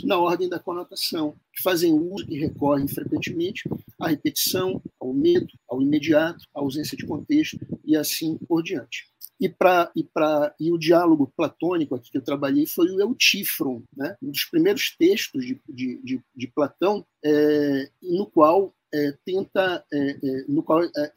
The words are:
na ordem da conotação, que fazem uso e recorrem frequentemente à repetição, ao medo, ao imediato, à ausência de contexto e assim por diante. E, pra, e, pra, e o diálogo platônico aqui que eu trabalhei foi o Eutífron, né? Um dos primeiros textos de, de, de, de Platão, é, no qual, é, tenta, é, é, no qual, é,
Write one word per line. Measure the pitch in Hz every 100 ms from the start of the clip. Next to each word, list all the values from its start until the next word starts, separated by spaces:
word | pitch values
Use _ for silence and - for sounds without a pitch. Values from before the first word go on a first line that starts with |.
na | - 185
ordem | 175 170 185
da | 165
conotação, | - 175 180 - - 175 151 - _
que | -
fazem | 185 175 170
uso | 156 175 202 -
e | 139
recorrem | 156 - 143 143 139
frequentemente | - - 151 - 165 180 - - - - -
à | 170
repetição, | - - - - 185 185 - - -
ao | 127
medo, | 139 165 175 - - -
ao | 127
imediato, | 139 151 147 151 165 170 -
à | 147
ausência | 139 147 147 135
de |
contexto | - 151 - 151 156 - - -
e | - 156
assim | 147 - 160 160 -
por | 165
diante. | 165 170 - - - _ - -
E, | 185
pra, | - 185 180 170 165
e, |
pra, | 160 170 156 151 147 -
e | 160
o | 170
diálogo | 156 170 170 151 135 -
platônico | 147 - 165 180 143 123
aqui | -
que | 139
eu |
trabalhei | 131 143 139 139 156
foi | - 175
o | 190
Eutífron, | 208 247 - 196 196 - 143 120 -
né? | 135 139 -
Um | 139
dos | 143
primeiros | - 165 202 262 - -
textos | 339 220 - -
de, | 127 131 -
de, | 123 127 123
de, | 123 131 -
de | - 120
Platão, | - 139 - 185 208 - _
é, | 151 151 151 147 147 139 135 _
no | 180 175 208
qual, | - 151 185 190 _ _
é, | 151 143 143 -
tenta, | 190 196 202 185 170 -
é, | 143 139 139
é, | 135 131 135
no | 147
qual, | 156 160
é, | 175 147 147